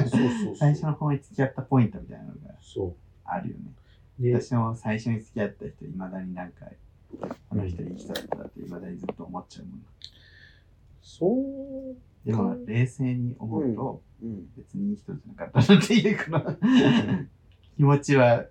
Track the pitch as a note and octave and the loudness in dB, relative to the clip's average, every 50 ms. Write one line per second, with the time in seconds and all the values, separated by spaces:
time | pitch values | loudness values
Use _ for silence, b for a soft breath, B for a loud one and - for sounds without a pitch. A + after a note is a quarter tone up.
0 | C3 A#2+ - A#3 A#3+ - A#3+ A3+ G#3 G#2+ G2 - D3+ D3 D3+ - D#3+ D#3 D3 - | 6 4 4 2 2 2 2 0 -4 -4 -2 2 2 2 2 2 0 -4 -2 -2
1 | D#3 D3 C#3+ C#3+ - - - - C3+ - - - - - C3+ B2+ A2+ G2 - F#2 | -2 -2 -2 -2 -4 -6 -4 -2 -2 -2 -2 -6 -2 2 4 4 4 4 0 -6
2 | - B1 - - - - - - - - - - - - - - F#2+ F2+ F2+ - | -14 -16 -16 -16 -16 -16 -16 -18 -18 -20 -20 -20 -20 -12 -8 -6 -6 -6 -8 -12
3 | - - _ _ - - F2 - - - - - - - - b b b b b | -18 -20 _ _ -12 -8 -8 -8 -8 -8 -10 -12 -14 -16 -18 b b b b b
4 | b _ _ - B2 B2 B2 A#2+ - - B2+ A#2 A2+ A2+ A2+ - - A2+ G#2+ A2 | b _ _ -2 0 2 2 2 0 0 0 0 0 0 -2 -4 -4 -4 -4 -2
5 | - A#2+ A2+ G#2+ - - - A2+ G#2 G2+ - - G#2 G#2 - - - - E2+ F#2 | -2 -2 -2 -2 -4 -6 -4 -4 -4 -4 -4 -8 -14 -14 -14 -14 -14 -12 -10 -10
6 | F#2 F#2 F#2 F#2 F#2 F#2 F2+ F2+ F2+ F2 - - - - - - - - _ _ | -10 -8 -8 -10 -10 -10 -10 -10 -12 -12 -14 -18 -20 -20 -20 -20 -20 -20 _ _
7 | _ _ - - - - - - _ - - G#2 G2 F#2 E2+ D#2+ - - F2+ - | _ _ -14 -12 -10 -10 -10 -12 _ -6 -4 -4 -2 -4 -4 -6 -8 -10 -10 -12
8 | - - - - - - - - - - - - - F#3 - - - F#3 F3+ - | -10 -10 -10 -10 -8 -8 -10 -10 -10 -12 -16 -16 -14 -14 -12 -12 -12 -12 -12 -10
9 | - - - - E2+ - F2+ F2+ - - - - - - - - - - - B | -10 -10 -10 -10 -12 -12 -12 -12 -12 -14 -18 -18 -16 -16 -16 -18 -20 -20 -20 B
10 | B B B B B B B B B B B B B B _ _ _ - - - | B B B B B B B B B B B B B B _ _ _ -20 -20 -20
11 | _ - - - D#3+ F#3+ A#3+ C4 C4+ C4+ C#4 C4+ C4+ C#4 C4+ C4+ C4+ C4 B3+ - | _ -20 -6 -2 0 0 2 0 -2 -4 -6 -10 -12 -12 -12 -10 -10 -12 -14 -14
12 | - _ _ _ - - A2+ G#2+ G2 F#2+ - - - G#2 A2 A#2+ B2+ B2 - - | -18 _ _ _ -4 -2 0 0 0 -2 -2 -6 -6 -2 0 0 0 0 0 -2
13 | C3 B2+ B2+ B2 A#2+ A#2+ B2 - - A2+ A2 D#3 D3 B2+ A2 G2+ C3 B2 C3+ C#3+ | -2 -2 -2 -2 -2 -4 -6 -6 -8 -4 -2 -2 0 0 -2 -2 -4 -6 -8 -10
14 | - _ _ - A2 A#2 A2 F#2+ E2 - - B2+ - _ - G2 G2+ G#2 G#2 - | -14 _ _ -14 -10 -10 -10 -10 -12 -16 -18 -20 -18 _ -8 -6 -4 -4 -4 -6
15 | - - - - - - - - - - - - B2 - G3+ D3+ - - A#3 A3 | -8 -12 -12 -12 -12 -16 -14 -12 -10 0 2 4 8 8 8 8 8 6 4 4
16 | E3 G#3+ G3+ - - D#3 E3 D3+ - D#3+ - - - B3 C4 B3 - - B3 A3 | 6 4 2 0 -2 -2 -2 -2 -2 -2 -2 0 4 6 6 8 8 8 6 4
17 | - - G3 F3 - - - _ _ _ _ _ _ _ _ - C#3+ C#3 D3 C#3+ | 2 0 -2 -2 -4 -8 -14 _ _ _ _ _ _ _ _ 4 6 6 6 6
18 | - - C#3 C3 B2 A#2+ A#2 - - - | 4 4 6 8 8 8 6 4 2 -2